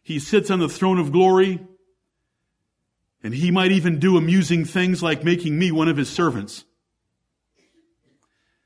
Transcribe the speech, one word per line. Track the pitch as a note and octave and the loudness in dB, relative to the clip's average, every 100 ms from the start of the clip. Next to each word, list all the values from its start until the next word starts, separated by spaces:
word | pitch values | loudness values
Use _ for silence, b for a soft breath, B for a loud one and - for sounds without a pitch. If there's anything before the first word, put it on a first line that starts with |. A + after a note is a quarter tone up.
He | - D#3 | -8 -10
sits | - G#3+ G3 | 0 0 0
on | F#3+ | -2
the | D#3 | -2
throne | - F#3+ F#3 | -2 0 0
of | D3+ | 0
glory, | D#3+ F#3+ F#3 F#3+ F#3 - _ _ _ _ _ _ _ _ _ _ _ _ _ _ _ | 2 4 4 2 -2 -12 _ _ _ _ _ _ _ _ _ _ _ _ _ _ _
and | A2+ | -10
he | A#2+ F3+ | -4 0
might | F#3 F#3 | 2 2
even | F#3+ E3+ D#3 | 2 0 0
do | F3+ F3 | 2 2
amusing | D#3+ F#3+ D#3 E3+ | 4 2 2 0
things | D#3 F#3+ F3+ F3+ | -2 -2 -2 0
like | E3+ D3+ | -2 -2
making | D#3 F3 E3 D3+ | 0 0 -2 -2
me | F#3 | -2
one | D#3 D#3+ | 0 0
of | D3 | 0
his | C3 | -4
servants. | - E3+ A#2 G2+ - _ _ _ _ _ _ _ _ _ _ _ E4 E4 _ _ _ _ _ _ _ | -2 -2 -2 -10 -16 _ _ _ _ _ _ _ _ _ _ _ _ _ _ _ _ _ _ _ _